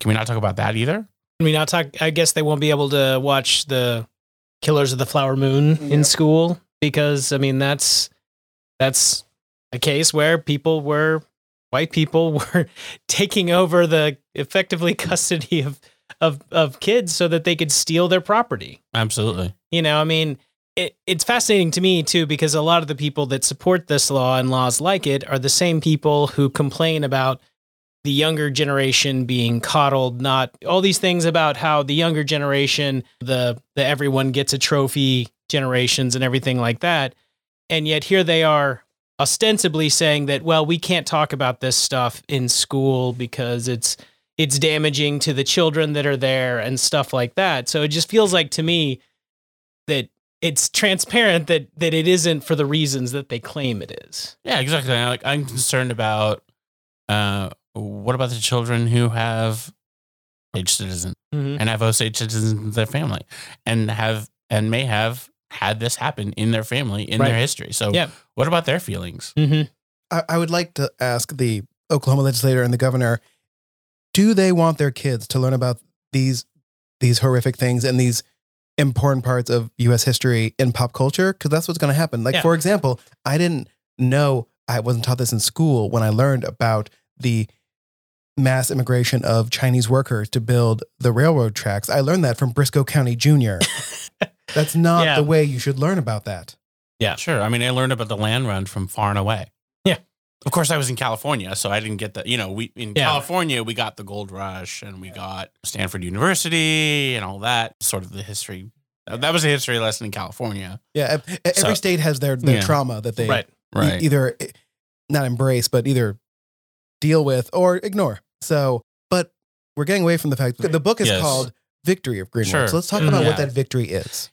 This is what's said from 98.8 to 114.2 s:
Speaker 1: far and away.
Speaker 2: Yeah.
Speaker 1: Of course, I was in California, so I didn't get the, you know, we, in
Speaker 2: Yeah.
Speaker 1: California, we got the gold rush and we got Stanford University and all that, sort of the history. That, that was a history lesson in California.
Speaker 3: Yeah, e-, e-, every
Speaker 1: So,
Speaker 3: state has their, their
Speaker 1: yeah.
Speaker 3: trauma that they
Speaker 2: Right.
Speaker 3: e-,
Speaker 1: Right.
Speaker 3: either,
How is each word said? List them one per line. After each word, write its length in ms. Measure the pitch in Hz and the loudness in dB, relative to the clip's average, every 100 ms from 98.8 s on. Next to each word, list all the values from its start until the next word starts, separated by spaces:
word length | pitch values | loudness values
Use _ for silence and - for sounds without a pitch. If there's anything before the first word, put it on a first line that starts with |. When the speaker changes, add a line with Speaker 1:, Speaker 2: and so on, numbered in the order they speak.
| 92 | -6
Speaker 1:
far 220 | - 104 | -2 0
and 80 | 101 | 0
away. 280 | 98 107 95 _ _ _ | 0 -2 -6 _ _ _
Speaker 2:
Yeah. 140 | 190 - _ _ _ _ 143 | -2 -2 _ _ _ _ -4
Speaker 1:
Of 60 | |
course, 180 | 175 147 | 0 0
I 60 | 156 | 0
was 120 | 127 | -2
in 60 | 120 | -2
California, 580 | 131 113 143 135 92 95 | -4 -4 -4 -4 -4 -6
so 120 | 101 | -2
I 100 | 101 | -2
didn't 160 | 110 104 | -4 -6
get 160 | 107 | -8
the, 80 | 98 98 | -8 -4
you 100 | 120 | -4
know, 160 | 95 | -4
we, 200 | 98 120 - | -8 -10 -10
in 160 | 110 | -8
Speaker 2:
Yeah. 120 | 104 156 | -2 0
Speaker 1:
California, 540 | 147 143 180 165 127 | -2 -4 -4 -2 -4
we 100 | 113 | -4
got 220 | 117 110 - | -6 -6 -8
the 80 | |
gold 260 | 101 101 98 | -12 -12 -12
rush 520 | 92 98 92 90 - | -10 -10 -10 -12 -14
and 180 | 104 95 | -16 -16
we 100 | 92 | -16
got 400 | 90 95 92 92 _ | -14 -12 -12 -14 _
Stanford 400 | - 107 92 95 | -10 -6 -6 -6
University 1120 | 87 98 160 185 165 165 156 156 156 147 139 123 | -6 -2 0 0 -2 0 0 0 0 0 -2 -4
and 80 | |
all 160 | 95 98 | -6 -6
that, 340 | 110 120 113 - | -2 -2 -2 -6
sort 220 | - 98 | -4 -4
of 80 | 90 | -6
the 100 | 95 | -12
history. 480 | 101 101 - 92 104 _ _ _ - | -12 -10 -10 -12 -16 _ _ _ -12
That, 120 | 117 | -4
that 100 | 143 | -2
was 120 | 170 | 0
a 40 | 156 | 2
history 300 | 143 127 120 | 0 0 -2
lesson 260 | 110 101 110 | -2 -4 -6
in 60 | |
California. 680 | 101 95 - 117 101 95 98 _ | -8 -10 -8 -8 -8 -10 -14 _
Speaker 3:
Yeah, 220 | 151 135 151 - | -4 -2 -2 -6
e-, 40 | |
e-, 60 | 175 | -6
every 100 | 175 185 196 | -2 0 0
Speaker 1:
So, 40 | |
Speaker 3:
state 240 | 214 190 175 | 0 -2 0
has 200 | 156 139 | 0 -2
their, 160 | 139 131 | -2 0
their 200 | 139 117 | 2 2
Speaker 1:
yeah. 40 | |
Speaker 3:
trauma 380 | 95 147 131 110 | 2 0 0 -4
that 160 | 117 113 | -6 -4
they 120 | 113 | 0
Speaker 2:
Right. 180 | 127 - | 0 -2
Speaker 3:
e-, 40 | _ _ | _ _
Speaker 1:
Right. 280 | - - - | 0 0 2
Speaker 3:
either, 340 | 160 139 | 2 2